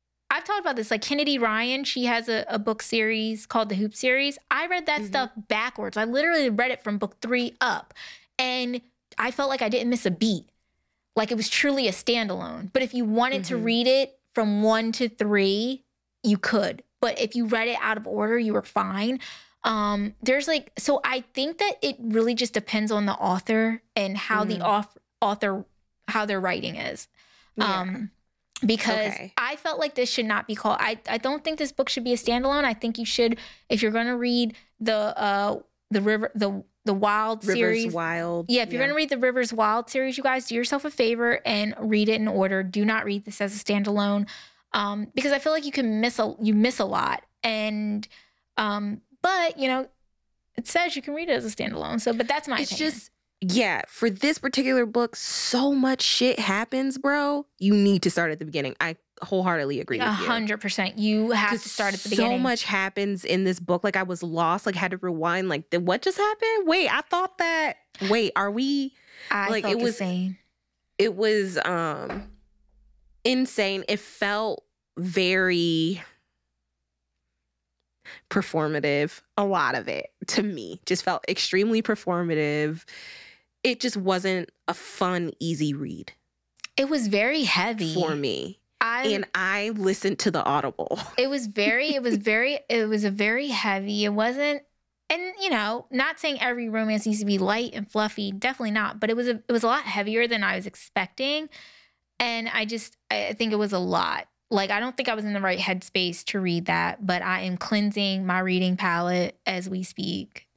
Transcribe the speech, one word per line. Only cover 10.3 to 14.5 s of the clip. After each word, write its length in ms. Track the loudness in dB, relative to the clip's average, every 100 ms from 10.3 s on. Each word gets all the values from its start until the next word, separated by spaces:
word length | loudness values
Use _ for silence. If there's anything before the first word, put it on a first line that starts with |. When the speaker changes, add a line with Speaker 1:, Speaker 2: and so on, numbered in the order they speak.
| 0 -4 _ _ _ _ _ _
Speaker 1:
Like, 160 | -2 0
it 60 | -2
was 120 | 0
truly 380 | 0 2 2 0
a 40 |
standalone. 800 | 0 0 0 0 -4 -8 -10 -4
But 100 | 0
if 100 | 0
you 120 | 0
wanted 400 | 0 2 2 0
to 100 | -4
Speaker 2:
Mm-hmm. 100 | -2
Speaker 1:
read 220 | 0 2 4
it 320 | 4 2 -4 _
from 280 | 0 2